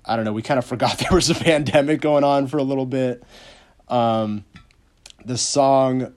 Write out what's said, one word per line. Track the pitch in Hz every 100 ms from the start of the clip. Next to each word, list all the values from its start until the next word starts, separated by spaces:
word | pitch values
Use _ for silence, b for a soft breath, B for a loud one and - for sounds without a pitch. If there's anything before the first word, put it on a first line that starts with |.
I | - 113
don't | 110
know, |
we | 110
kinda | 110 135
<laughs> | -
forgot | 120 107 98
there | -
was | 180 156
a | -
pandemic | 170 151 139 151 143 151
going | 151 147
on | 143 139 135
for | 147
a |
little | 135 135 131
bit. | 131 127 120 B B B B B B -
Um, | 120 117 110 107 104 - - _ _ _ _ - -
the | 113 123
song | - 143 139 135 131 127 127